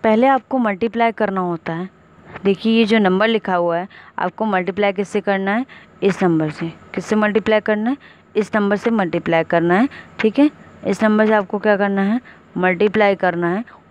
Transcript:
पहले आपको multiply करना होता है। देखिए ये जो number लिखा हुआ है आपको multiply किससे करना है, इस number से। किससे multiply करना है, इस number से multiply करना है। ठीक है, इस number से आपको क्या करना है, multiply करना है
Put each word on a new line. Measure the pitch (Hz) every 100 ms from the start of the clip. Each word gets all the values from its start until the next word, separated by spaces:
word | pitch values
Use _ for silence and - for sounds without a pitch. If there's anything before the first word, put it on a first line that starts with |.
पहले | 226 220 262
आपको | 269 _ 262
multiply | 226 185 226 226 233
करना | - 208 190
होता | 180 165 -
है। | 165 185 _ _ - - -
देखिए | - 190 220
ये | 226
जो | 220 226
number | 196 185 220
लिखा | 220 -
हुआ | 180 175 170
है | 185 - - -
आपको | 180 -
multiply | 220 190 180 185 202
किससे | 196 196 208
करना | 202 196 190
है, | 214 262 - - -
इस | 202 180
number | 180 160 156
से। | 151 165 - -
किससे | - - 214
multiply | 208 208 208 214
करना | 214 214 220
है, | 285 - - _ 208
इस | 208
number | 220 202 202
से | 233
multiply | 226 180 170 - 165
करना | 165 170 170
है। | 180 269 - - -
ठीक | 220 233
है, | 294 - - - -
इस | 196
number | 220 214 214
से |
आपको | 214 196 208
क्या | 214 202
करना | 202 196
है, | 196 240 - - - 180
multiply | 185 175 208 214 202 190
करना | 185 175 170
है | 185 240 - _